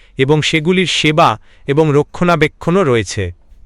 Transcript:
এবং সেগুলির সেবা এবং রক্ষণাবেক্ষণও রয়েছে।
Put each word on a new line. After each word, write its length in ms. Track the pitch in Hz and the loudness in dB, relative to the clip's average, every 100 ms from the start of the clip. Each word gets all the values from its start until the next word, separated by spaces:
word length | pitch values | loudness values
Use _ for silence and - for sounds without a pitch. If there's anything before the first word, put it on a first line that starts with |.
| - - | -14 -4
এবং 200 | 131 151 | 0 0
সেগুলির 460 | - 160 151 185 180 | 0 -2 0 0 0
সেবা 420 | - 151 156 151 110 - - - | 0 0 2 2 0 -8 -16 -4
এবং 180 | 143 160 | 0 2
রক্ষণাবেক্ষণও 920 | 143 147 - 175 165 147 - - 180 | 2 0 -2 0 2 0 -2 -4 0
রয়েছে। 400 | 165 120 104 - 90 - _ - | 0 0 -2 -6 -8 -10 _ -20